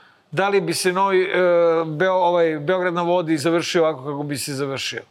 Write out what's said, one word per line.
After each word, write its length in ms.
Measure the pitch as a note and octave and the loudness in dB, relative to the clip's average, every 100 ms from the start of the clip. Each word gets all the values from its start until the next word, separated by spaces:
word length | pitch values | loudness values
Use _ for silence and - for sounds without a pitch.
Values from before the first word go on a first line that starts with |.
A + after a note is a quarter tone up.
| - _ - | -20 _ -8
da 180 | D3+ G3 | -2 2
li 120 | G3 | 2
bi 120 | E3+ | 0
se 180 | E3 F#3 | -2 0
novi, 280 | F3+ G3 F#3+ | 2 2 2
e, 140 | F3+ F3+ F3+ E3+ E3+ E3 D#3+ | 2 2 4 4 4 2 0
Beo-, 260 | D3+ F#3 | 0 0
ovaj, 460 | F#3 F3 F3 E3 D#3 | 2 2 2 2 0
Beograd 340 | D3 F#3 F3+ | -2 0 0
na 80 | E3+ | -2
vodi 360 | E3+ F3+ D#3+ D#3+ | 0 0 0 0
završio 460 | D#3+ E3 D3+ E3+ | 0 0 0 0
ovako 200 | D#3+ C#3 | 0 -2
kako 200 | C#3 C#3+ | -8 -8
bi 140 | D3 C#3 | -6 -6
se 160 | D3 | -6
završio. 480 | C3+ C#3 C3 - A2+ - | -6 -6 -6 -8 -10 -14